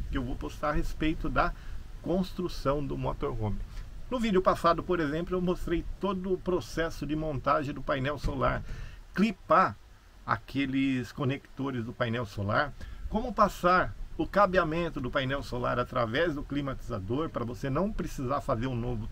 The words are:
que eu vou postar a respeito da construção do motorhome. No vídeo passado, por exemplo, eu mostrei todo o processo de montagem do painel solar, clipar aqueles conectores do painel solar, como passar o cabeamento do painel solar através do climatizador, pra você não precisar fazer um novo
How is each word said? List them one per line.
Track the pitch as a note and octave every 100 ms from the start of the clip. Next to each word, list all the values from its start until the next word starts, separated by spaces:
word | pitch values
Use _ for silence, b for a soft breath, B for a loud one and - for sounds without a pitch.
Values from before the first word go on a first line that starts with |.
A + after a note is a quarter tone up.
| -
que | C#3+
eu |
vou | B2 C3+
postar | C#3+ - D3
a |
respeito | D#3 D#3 - D#3 - D#3
da | C3 E3+ - B B B -
construção | - F#3 F3+ - F3 - C3+ D3
do | C3+ C#3
motorhome. | C3 C#3 C#3+ A#2 G#2+ G2+ - B B - -
No | B3
vídeo | A3+ F#3+
passado, | F#3+ F3 E3+ E3
por | E3 E3+
exemplo, | D3 D#3 F3 F3+
eu |
mostrei | F3 F3 - E3+ - -
todo | G3 F#3+ F#3+
o | F#3
processo | F#3 F3+ - D#3 E3 - C#3+
de |
montagem | D#3 D#3 C3 C#3 D#3 C#3+
do | C#3+
painel | B2+ C#3+ C3 D3
solar, | - C3+ B2 B2+ B B B B -
clipar | - A3 - - E3 E3 G2+ - - - -
aqueles | - A#2 - C3+ C#3 C3+ C3+ B2+ A#2+
conectores | - C3 C#3 - - C3+ B2+
do | A2+
painel | - A#2+ A#2 A2+
solar, | - G2+ A#2+ D3 - B B B
como | G#3 B3
passar | G#3 G3 - F3+ F3+ C3 - - -
o | D#3
cabeamento | F#3+ G3+ F#3 D#3+ D#3+ E3+ C3+
do | B2
painel | D3 C3 C#3
solar | A#2 B2 B2 B2
através | A#2+ B2 A2+ B2+ E3+ D3
do |
climatizador, | C3+ C#3+ C#3 B2 - A2+ F#2+ B2+ D#3+
pra | C3
você | A#2 B2 C#3
não | C#3 G3+
precisar | G#3+ D#3+ - B2+ C#3
fazer | - A#2 C3
um | A#2+
novo | A#2+ A#2 A2+